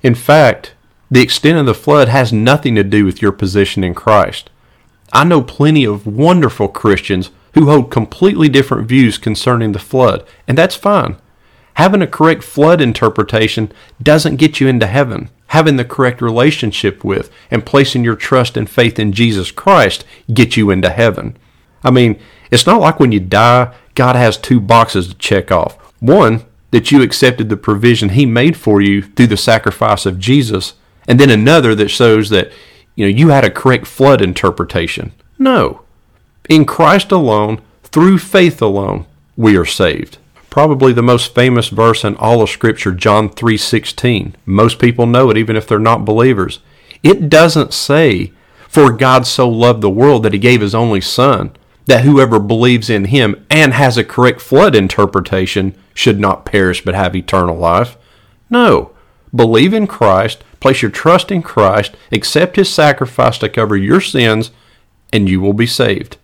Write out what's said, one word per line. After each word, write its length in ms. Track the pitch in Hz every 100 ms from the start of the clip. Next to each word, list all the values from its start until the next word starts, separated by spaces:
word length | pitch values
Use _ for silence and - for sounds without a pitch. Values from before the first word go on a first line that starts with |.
In 120 | 131 120
fact, 580 | - 151 135 - - _ _ _ _
the 120 | 127
extent 360 | 131 - 147 165
of 80 | 135
the 80 |
flood 340 | 104 - 147 120
has 220 | 131 120
nothing 440 | 107 113 147 147 110
to 80 |
do 220 | 98 104 98
with 160 | 90
your 100 | 104
position 520 | 95 95 101 98 -
in 100 | 92
Christ. 560 | 87 - 107 - - - _ _ _ _ _ _
I 100 | 117
know 180 | 156 165
plenty 440 | 120 - 143 156 120
of 220 | 104 107
wonderful 600 | 104 156 180 135 - 101
Christians 640 | - 110 95 - 95 92 _ _
who 160 | - 147
hold 220 | 147 120
completely 560 | - 110 - 190 196 156
different 400 | 139 131 117 110
views 300 | 131 120 -
concerning 560 | - 107 - 120 110
the 60 | 95
flood, 460 | - 127 123 - - _ -
and 100 | 139
that's 180 | 185 -
fine. 420 | 202 208 - 92 _ _ _ _ _
Having 280 | - 175 202
a 60 | 165
correct 360 | - 160 160
flood 380 | - - 151 175
interpretation 920 | 131 107 113 - 104 113 110 - 110 - _ _
doesn't 360 | 120 156 151 139
get 220 | 156 -
you 80 | 135
into 200 | 123 107
heaven. 420 | 127 135 107 - _ _
Having 280 | 156 160 135
the 100 | 120
correct 360 | - 127 120
relationship 840 | 120 113 139 151 113 - 104 -
with 260 | 98 98 - _ _
and 160 | 117 110
placing 400 | 139 135 127 117
your 100 | 110
trust 400 | - 131 120 117
and 140 | 110
faith 300 | - 117 -
in 120 | 107
Jesus 400 | 98 117 101 90
Christ 540 | - - 185 104 - - - -
gets 220 | 117 120 -
you 160 | 101
into 180 | 92 92
heaven. 480 | 90 113 95 110 120 _ _ _ _
I 80 | 127
mean, 280 | 123 120 107 - _ _
it's 140 | 120 -
not 160 | 220
like 180 | 160 160
when 120 | 131
you 80 | 104
die, 540 | 92 101 117 123 123 - _ -
God 200 | 127 123
has 220 | 120 107
two 220 | - 123
boxes 480 | 98 117 113 98 90
to 80 | 92
check 360 | - 98 -
off. 260 | 90 85 - _ _
One, 460 | 117 180 127 113 - _ _
that 200 | 117 -
you 100 | 143
accepted 480 | 135 - 131 123 107
the 80 | 101
provision 520 | - 101 120 117 104
he 160 | 101 139
made 300 | 117 143 165
for 260 | - 104
you 200 | 101 101
through 260 | 101 - 120
the 100 | 101
sacrifice 680 | - 113 104 - 110 104 98
of 140 | 92
Jesus, 540 | 95 139 117 98 90 - _ _ -
and 120 | 123
then 100 | 139
another 460 | 107 117 165 123 107
that 140 | 101
shows 400 | - 120 110 104
that, 220 | 101 - - - _ _ -
you 100 | 101
know, 40 |
you 200 | 107 160
had 140 | 139
a 60 | 110
correct 380 | - 131 123 -
flood 340 | - 135 131
interpretation. 880 | 95 90 95 - 85 92 85 - - _ _ _
No. 440 | 269 240 80 - _ _ _ _ _ _ -
In 160 | 160 143
Christ 460 | - 156 190 -
alone, 500 | 190 135 104 107 110 _ _
through 360 | _ - 175 190
faith 420 | - 196 175 147
alone, 440 | 110 98 98 98 92 _ _ -
we 220 | 110 98
are 80 | 82
saved. 520 | - 90 71 - - _ _ _
Probably 420 | - 156 139 135
the 100 | 120
most 320 | 120 123 -
famous 360 | - 127 120 110
verse 340 | 104 113 110
in 120 | 107 101
all 240 | 110 117
of 80 | 107
Scripture, 420 | - 117 107 101
John 380 | 90 113 104 107
three 280 | - 117 110
sixteen. 760 | - 117 - - 127 110 90 - -
Most 340 | 98 117 120
people 260 | 123 120 120
know 240 | 123 131
it, 80 | 107
even 180 | 113 110
if 100 | -
they're 140 | 107
not 260 | 110 117 107
believers. 540 | 110 127 110 90 - _ _ _ -
It 260 | 147 196 151
doesn't 440 | 156 165 156 -
say, 600 | - - 143 156 95 92 _ _ _ _
"For 240 | - 139
God 340 | 113 131 127 123
so 220 | - 123
loved 340 | 113 120 113
the 80 | 107
world 340 | 98 135 127
that 100 | 110
he 60 | 101
gave 220 | 117 123
his 140 | 104 113
only 240 | 117 101
son, 520 | - - 131 110 98 _ _ _ -
that 180 | 123
whoever 340 | 131 139 131 113
believes 520 | 101 117 120 123 107
in 160 | 107 98
him 400 | 139 113 98 _
and 240 | 156 147
has 240 | 120 135 117
a 60 |
correct 380 | 110 - 123 120
flood 340 | - 135 202 117
interpretation 960 | 95 - 101 98 87 98 92 101 95 - _
should 260 | - - 101
not 260 | 101 95 -
perish 380 | 104 92 87
but 120 | - 92
have 200 | 92 92
eternal 400 | 87 95 87 82
life." 400 | 85 87 120 - _ _ _ _ _
No. 420 | 240 233 90 - _ _ _ _
Believe 400 | 123 117 113 160
in 140 | 220 208
Christ, 560 | - 107 95 110 - - _
place 220 | 135 131
your 100 | 110
trust 400 | - 156 180 -
in 100 | 190
Christ, 540 | 160 - 101 104 101 - _
accept 460 | 113 - 151 180 -
his 100 | 190
sacrifice 720 | - 151 135 123 - 123 113
to 100 | 107
cover 300 | - 110 101
your 240 | 98 185
sins, 500 | - 139 117 110 113 _ _ _ _ _ _
and 160 | 110 98
you 100 | 92
will 140 | 95
be 120 | 104 117
saved. 520 | - 117 98 104 -